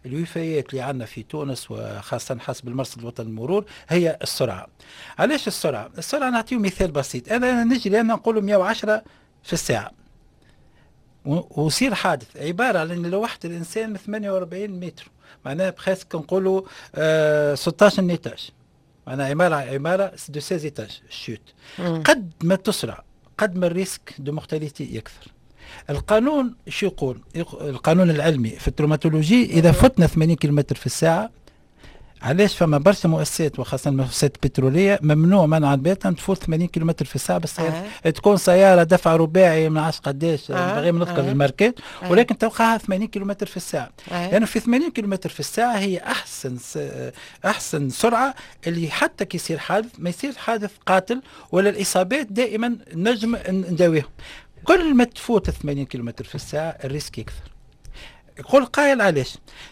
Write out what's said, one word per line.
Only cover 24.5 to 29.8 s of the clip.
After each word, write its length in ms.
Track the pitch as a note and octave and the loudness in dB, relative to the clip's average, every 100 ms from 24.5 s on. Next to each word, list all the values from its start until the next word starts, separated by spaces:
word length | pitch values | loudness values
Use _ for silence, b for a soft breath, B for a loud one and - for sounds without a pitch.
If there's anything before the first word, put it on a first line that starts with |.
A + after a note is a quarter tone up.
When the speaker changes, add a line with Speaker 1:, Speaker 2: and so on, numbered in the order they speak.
| D#3 D3+ - C3 A2+ | -8 -8 -10 -10 -10
Speaker 1:
يكثر. 320 | - - - _ _ B B B - | -12 -18 -20 _ _ B B B -8
القانون 680 | C#3+ - G#3+ C4 D4 B3 - - | -6 2 2 4 0 -2 -6 -10
شو 180 | - G3 | -4 -4
يقول؟ 360 | - C3+ B2 - E3 | -2 -6 -6 -10 -10
يق-، 260 | E3+ - | -10 -8
القانون 480 | D3 B2+ - E3+ F3 | -8 -2 2 6 6
العلمي 400 | D3+ D#3+ C#3+ A2+ | 4 2 2 0
في 180 | - - | -4 -4
التروماتولوجي، 800 | - D3+ D#3 E3 D#3 D3+ B3 A3 | 0 2 2 2 2 4 4 6
إذا 240 | E3 E3 | 6 6
Speaker 2:
مم. 60 | |
Speaker 1:
فتنا 320 | D#3 | 8